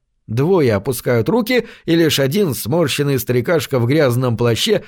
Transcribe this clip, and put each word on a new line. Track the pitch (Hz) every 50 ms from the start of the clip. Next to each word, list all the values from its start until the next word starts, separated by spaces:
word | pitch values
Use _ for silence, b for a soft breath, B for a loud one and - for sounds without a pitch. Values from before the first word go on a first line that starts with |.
| _ _ _ _ _ -
Двое | 110 117 139 165 196 180 147 120 107
опускают | 98 - - 123 - - - 123 117 113 -
руки, | 190 240 240 - 254 240 240 B B B B
и | B 170
лишь | 170 170 156 - -
один | 139 131 143 196 208 165 120
сморщенный | - - 101 143 170 170 139 - - 147 143 139 127
старикашка | 127 - 123 123 117 185 180 160 123 - - 131
в | 117 117
грязном | 139 160 151 131 117 123 131 127 113
плаще | 104 120 120 117 113 - 226 208 175 B